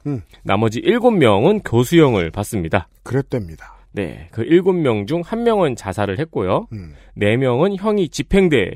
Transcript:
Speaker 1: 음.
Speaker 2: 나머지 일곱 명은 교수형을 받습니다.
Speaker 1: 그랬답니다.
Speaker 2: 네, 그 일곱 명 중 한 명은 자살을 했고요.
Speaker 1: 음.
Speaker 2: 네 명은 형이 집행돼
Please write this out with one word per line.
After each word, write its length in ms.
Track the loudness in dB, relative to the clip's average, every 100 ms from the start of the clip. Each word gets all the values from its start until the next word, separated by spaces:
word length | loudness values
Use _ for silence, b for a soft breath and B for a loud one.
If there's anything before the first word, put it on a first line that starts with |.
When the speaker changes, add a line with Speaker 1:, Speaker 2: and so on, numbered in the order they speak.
| -6
Speaker 1:
음. 160 | -8 -10 b
Speaker 2:
나머지 340 | -4 0 0 0
일곱 320 | 0 2 2
명은 480 | 4 4 4 2 0
교수형을 680 | 0 0 2 4 4 2 -2
받습니다. 560 | -4 -6 -6 -2 -4 -4 _
Speaker 1:
그랬답니다. 720 | -6 -6 -4 -6 -8 -14 -20 -20 _
Speaker 2:
네, 360 | -8 -8 -10 -14
그 120 | -10
일곱 320 | 2 2 2
명 320 | 0 0 0 -2
중 160 | -6
한 180 | -4 -2
명은 320 | 0 0 0
자살을 440 | -2 -6 -4 -4 -4
했고요. 480 | -6 -4 -2 -2 -4
Speaker 1:
음. 220 | -14 -16 -20 b
Speaker 2:
네 220 | -2 0 2
명은 400 | 0 2 0 0
형이 320 | -2 0 -2
집행돼 640 | -4 0 2 4 2 0